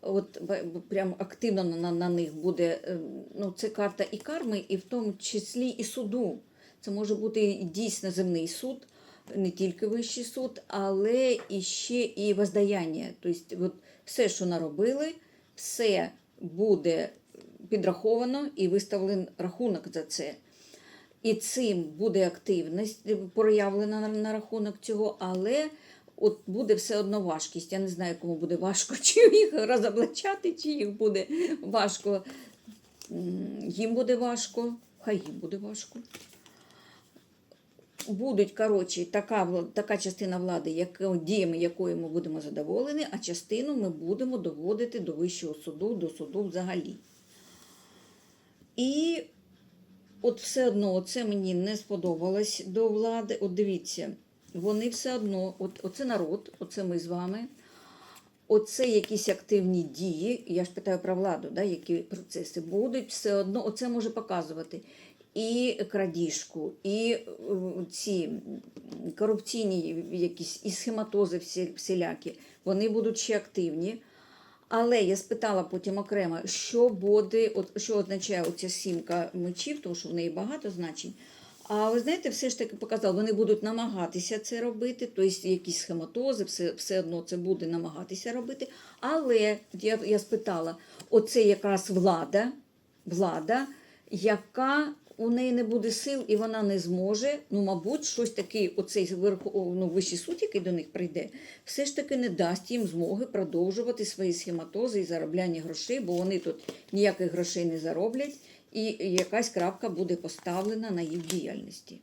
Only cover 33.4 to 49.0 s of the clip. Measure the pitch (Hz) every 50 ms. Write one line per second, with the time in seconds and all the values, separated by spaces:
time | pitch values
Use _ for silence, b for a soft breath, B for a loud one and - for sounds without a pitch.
33.4 | 196 - 202 208 - - 175 175 220 226 233 240 254 - 247 233 240 240 240 233
34.4 | - - - 233 233 240 233 - - _ _ _ - 220 214 185 - - - -
35.4 | - 165 185 196 202 208 214 208 - - - 233 240 - - B B B B B
36.4 | B B B B B B B B B B B B B B B B _ _ _ _
37.4 | _ _ - _ _ _ _ - - _ _ - - - 208 185 233 269 247 190
38.4 | 202 196 - - 220 220 208 196 180 180 - 175 175 170 - 208 202 - 233 208
39.4 | 185 175 180 180 170 - - - 208 208 214 190 196 190 185 - 208 185 180 180
40.4 | 180 185 175 165 - 165 160 160 180 180 - - 190 196 185 170 160 156 208 214
41.4 | 190 170 165 165 170 170 170 - 185 175 170 170 165 160 156 170 151 - 156 160
42.4 | 151 147 147 151 147 156 180 220 254 285 294 302 302 - - - - - 175 175
43.4 | - - 214 226 262 294 294 254 208 185 165 151 160 165 202 240 262 254 254 226
44.4 | 170 170 151 147 160 180 214 214 240 233 240 240 180 156 156 151 170 180 175 -
45.4 | - 160 151 - - - 151 151 180 220 240 196 175 160 160 - 160 139 135 196
46.4 | 208 190 160 180 185 180 175 180 156 - - - - - - - _ _ - -
47.4 | - - - - - - - - b b b b b b b b b b b b
48.4 | b b b b b _ _ - 247 262 277 302